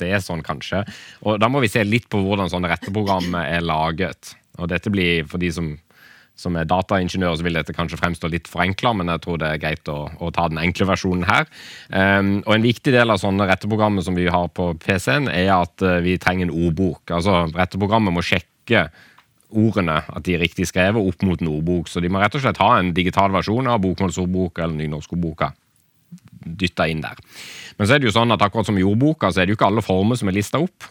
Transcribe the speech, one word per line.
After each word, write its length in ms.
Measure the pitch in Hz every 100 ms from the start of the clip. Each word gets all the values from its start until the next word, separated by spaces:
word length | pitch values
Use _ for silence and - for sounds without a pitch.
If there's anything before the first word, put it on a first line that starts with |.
det 80 | 87 101
er 80 | -
sånn, 160 | 82
kanskje. 400 | - 73 - 95 101 - - -
Og 160 | 104 107
da 80 | 110
må 160 | 139
vi 80 | 113
se 140 | 120 101
litt 240 | 117 -
på 80 | 107
hvordan 320 | 95 101 90
sånne 220 | 90 87
retteprogrammer 720 | 85 - 104 101 95 90 87 73
er 160 | 85
laget. 720 | 85 78 82 80 87 65 - - _ -
Og 80 | 85
dette 220 | 87 110
blir, 320 | 98 87 82 76
for 80 | 90
de 140 | 87
som, 140 | 82 80 76 _ _ - - _ -
som 160 | 90 85
er 80 | 80
dataingeniører, 680 | 92 - 98 90 95 90 80
så 60 |
vil 120 | 85 82
dette 180 | 78 80
kanskje 220 | 82 82
fremstå 280 | 90 85 85
litt 160 | 85 -
forenklet, 480 | 87 90 95 127 107
men 160 | 87
jeg 80 | 82
tror 140 | - 85
det 100 | 78
er 80 | 78
greit 260 | 78 78 -
å, 100 | 73 73 80
å 60 | 85
ta 140 | - 85
den 100 | 78
enkle 280 | 87 - 98
versjonen 360 | 92 95 90 87
her. 160 | 123 160 - - - -
Ehm, 460 | 95 95 98 98 101 110
og 80 | 107
en 80 |
viktig 280 | 117 117 147 123
del 160 | 117
av 80 | 101
sånne 260 | 104 98 98
retteprogrammer 560 | 95 107 107 107 101
som 120 | 90 90
vi 100 | 87
har 160 | 87 87 -
på 140 | 87 82
P 160 | - 92
C-en, 300 | - 139 131
er 240 | 82 95
at, 220 | 95 85 -
eh, 160 | 92 87
vi 120 | 87 90
trenger 280 | - 92 87
en 80 | 78
ordbok. 560 | 85 80 92 73 -
Altså, 300 | 85 92 90 82
retteprogrammet 600 | 82 90 95 98 110 104 87
må 80 |
sjekke 640 | 85 92 - _ - 110 95 - - _ _ _ _
ordene, 440 | 110 110 104 85 78 -
at 160 | 80 85
de 100 | 85
er 60 |
riktig 240 | 85 - 90
skrevet, 320 | 95 92 113
opp 240 | 95 - 95
mot 140 | 82
en 60 | 82
ordbok. 380 | 76 80 87 78
Så 120 | 90
de 60 | 87
må 80 | 95
rett 140 | 104 147
og 80 |
slett 160 | 131 -
ha 140 | 98 117
en 140 | 90
digital 380 | 85 87 98 98
versjon 320 | 95 98 113 131
av 140 | 117
bokmålsordboka 800 | 95 87 92 90 90 92 90 - 82
eller 100 | 78
nynorskordboka 680 | 78 76 - 87 82 78 80 - _ _ _ _ _ 175 - -
dyttet 500 | 85 82 90 - 80
inn 100 | 80
der. 140 | - - - - - - - -
Men 80 | 104
så 60 | 147
er 40 |
det 60 | 123
jo 60 | 107
sånn 160 | 117
at 80 | 104
akkurat 240 | 104 117 104
som 100 | 101
i 40 | 95
ordboka, 440 | 110 147 156 98
så 120 | 92
er 40 | 92
det 60 |
jo 40 | 104
ikke 80 | 107
alle 140 | 107
former 340 | - 92 101 123
som 120 | 101
er 60 | 95
listet 240 | 104 131
opp. 260 | 180 - -